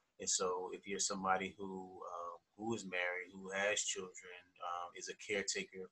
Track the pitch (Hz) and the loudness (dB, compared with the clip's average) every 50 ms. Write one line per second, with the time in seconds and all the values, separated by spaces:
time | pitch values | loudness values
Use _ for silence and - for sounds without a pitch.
0 | _ _ _ - 95 92 - - 95 92 90 92 92 92 95 95 - 98 98 92 | _ _ _ -4 0 2 4 4 4 4 2 2 -2 -4 -6 -6 -4 -2 0 2
1 | - - 101 95 95 95 92 92 95 95 - - 98 95 95 95 92 92 92 90 | 2 2 2 2 4 6 6 6 4 2 -4 -4 -6 -4 -4 -6 -6 -8 -10 -10
2 | - 90 87 87 85 87 87 87 - _ _ 101 107 113 113 104 95 95 92 90 | -8 -6 -6 -6 -4 -6 -8 -10 -12 _ _ -4 0 0 0 0 0 0 2 2
3 | 90 90 90 90 90 90 95 95 95 92 95 98 101 104 104 101 - - - 101 | 4 4 2 0 -2 -6 -10 -10 -6 -2 0 2 4 4 4 4 2 2 0 -2
4 | 92 90 90 - - 92 90 90 87 87 _ - 87 87 87 87 87 87 87 92 | -4 -6 -8 -12 -14 -14 -14 -14 -16 -20 _ -8 -4 -2 -2 -2 -2 -4 -6 -8
5 | 90 92 87 - - - 107 101 98 - - 101 95 - - 95 92 90 | -8 -8 -8 -6 -2 0 2 2 2 2 0 -2 -2 -4 -4 -8 -10 -10